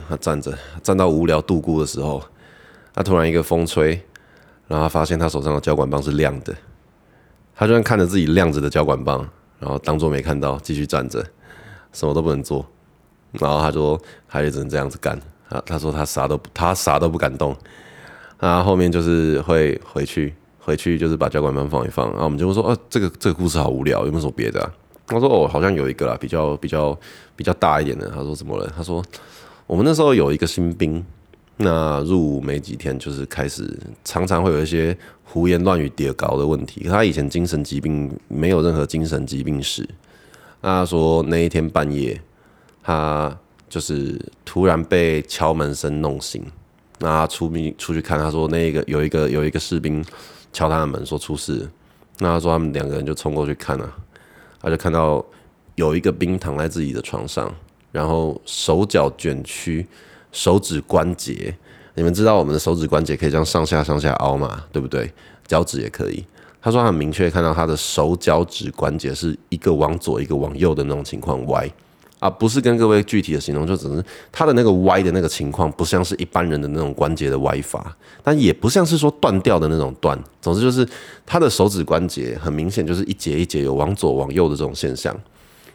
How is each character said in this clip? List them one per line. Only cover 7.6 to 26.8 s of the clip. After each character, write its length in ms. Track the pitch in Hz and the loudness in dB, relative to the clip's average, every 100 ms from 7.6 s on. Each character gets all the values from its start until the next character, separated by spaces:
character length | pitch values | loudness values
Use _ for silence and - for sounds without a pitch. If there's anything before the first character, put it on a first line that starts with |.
| 107 | 4
就 140 | 117 | 4
看 160 | 107 110 | 4 4
着 80 | 87 | 4
自 100 | 98 | 2
己 100 | 78 | 4
亮 260 | 85 87 | 4 4
着 80 | 73 | 2
的 100 | 71 | 0
交 140 | 78 | 2
管 180 | 73 67 | 2 0
棒， 240 | 67 67 73 - _ - | 0 -2 -4 -14 _ -12
然 100 | 69 | -6
后 80 | 69 | -4
当 180 | 76 76 | -2 0
作 100 | 80 | 0
没 140 | 71 | 0
看 160 | 76 71 | -2 -2
到， 200 | 69 69 | -2 -4
继 140 | - 73 | -6 -6
续 100 | 73 | -2
站 200 | 73 65 | -2 -2
着， 160 | - - - - - - - - | -6 -8 -12 -20 -20 -20 -20 -20
什 140 | - 76 | -6 -2
么 80 | |
都 80 | 73 | 0
不 80 | 80 | 0
能 100 | 69 | 0
做。 240 | 69 71 71 _ _ _ _ _ _ | -2 -6 -6 _ _ _ _ _ _
然 180 | - 73 | -4 0
后 100 | 76 | 2
他 100 | 76 | 0
说， 300 | 76 76 78 - - _ | 0 0 -2 -6 -20 _
他 140 | 71 | -4
也 80 | 73 | -2
只 80 | 69 | -2
能 100 | 69 | -4
这 80 | 71 | -4
样 120 | 69 | -4
子 80 | - | -6
干。 220 | 73 69 71 - - | -6 -6 -10 -20 -12
他， 120 | - - | -10 -6
他 120 | 80 | -4
说 120 | 76 | -4
他 120 | 73 | -4
啥 240 | 76 - 69 | -4 -2 -2
都 100 | 73 | -2
不， 100 | - | -6
他 180 | - 87 | -2 0
啥 260 | 92 - 73 | 0 2 2
都 100 | 82 | 2
不 100 | 82 | 2
敢 180 | 71 67 | -2 0
动。 180 | 73 69 - - - - - - - - | -4 -4 -10 -20 -20 -20 -20 -20 -20 -4
那 240 | 95 90 | 2 2
后 140 | 92 92 | 4 4
面 140 | 90 | 4
就 120 | 85 | 2
是 380 | 82 85 80 71 | 2 2 2 0
会 380 | 80 82 76 - | 2 4 4 0
回 220 | - 71 71 | -6 -6 -4
去， 260 | - 73 76 _ _ | -2 -4 -6 _ _
回 160 | - 78 | -4 -2
去 200 | 87 82 | 0 0
就 120 | 82 | 0
是 80 | 80 | 0
把 120 | 73 | 0
交 120 | 76 | 0
管 100 | 73 | 0
棒 160 | 67 71 | 0 -2
放 160 | 73 | -2
一 40 | - | -2
放。 200 | - 58 | -2 -2
然 80 | 50 | -2
后 60 | |
我 40 | 78 | -2
们 100 | 71 | 0
就 80 | 92 | 0
会 80 | |
说 80 | 98 110 | 2 0
，“啊， 60 | 117 - | -2 -2
这 120 | 123 | -2
个， 100 | 95 - | -2 0
这 120 | 104 | -2
个 40 | |
故 140 | 80 90 | 0 0
事 100 | 78 | 2
好 100 | 69 | 0
无 140 | 65 | 0
聊， 220 | 71 53 | 0 0
有 60 | 62 | 0
没 40 | |
有 60 | 80 | -2
什 60 | 73 | -2
么 60 | 60 | -4
别 140 | 55 | -4
的 100 | 50 | -2
啊？” 100 | 60 - _ _ - | -6 -8 _ _ -4
他 140 | 113 | 0
说 80 | 135 | 4
，“哦， 160 | 110 73 | 4 4
好 140 | 73 | 2
像 120 | 92 | 2
有 160 | 87 67 | 2 -2
一 40 | |
个 140 | 64 67 | -2 -2
啦， 100 | 62 | -4
比 60 | - | -4
较， 300 | 82 76 73 | -2 -2 -2
比 100 | 76 | -4
较， 300 | 78 | 0